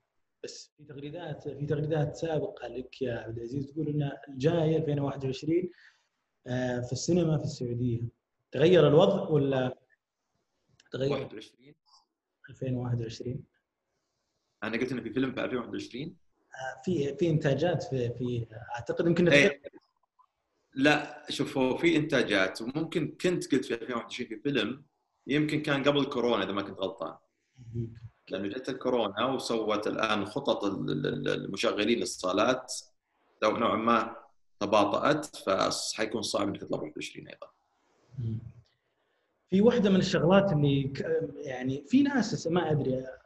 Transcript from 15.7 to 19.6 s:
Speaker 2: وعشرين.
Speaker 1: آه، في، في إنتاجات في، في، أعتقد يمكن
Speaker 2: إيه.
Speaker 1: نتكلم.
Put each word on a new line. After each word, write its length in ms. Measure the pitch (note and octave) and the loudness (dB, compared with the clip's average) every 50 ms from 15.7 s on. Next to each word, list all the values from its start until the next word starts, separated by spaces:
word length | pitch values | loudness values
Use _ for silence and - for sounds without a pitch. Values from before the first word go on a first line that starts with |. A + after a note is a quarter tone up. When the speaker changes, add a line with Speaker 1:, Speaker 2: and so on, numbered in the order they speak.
Speaker 2:
وعشرين. 440 | - - - - A2+ B2+ D3 F#3 - _ _ _ _ _ _ _ - | -8 -10 -10 -10 -10 -10 -10 -10 -12 _ _ _ _ _ _ _ -14
Speaker 1:
آه، 280 | - C3 C3 B2+ - - | -12 -10 -10 -10 -8 -4
في، 320 | F#3+ F3 C#3+ C#3 C#3 - | -2 -2 -2 -2 -2 -2
في 140 | - F3+ E3 | 0 0 2
إنتاجات 520 | D3+ - - C#3 C3+ C3 E3 F3+ E3 C3 | 2 2 2 2 2 2 2 0 0 -2
في، 280 | - - C3+ B2+ A#2+ A#2 - - | -4 -4 -4 -2 -2 -4 -4 -4
في، 280 | B2+ B2 A#2+ A#2 A2+ - - A#2 - - - | -4 -4 -4 -4 -6 -8 -12 -16 -14 -10 -10
أعتقد 300 | A#2+ A#2 - D#3+ - E3+ | -10 -6 -6 -2 0 2
يمكن 220 | E3+ E3 F#3 F3+ E3 | 2 4 4 6 6
Speaker 2:
إيه. 180 | C#3+ C#3+ C#3 | 8 8 6
Speaker 1:
نتكلم. 340 | - - - | 6 2 -2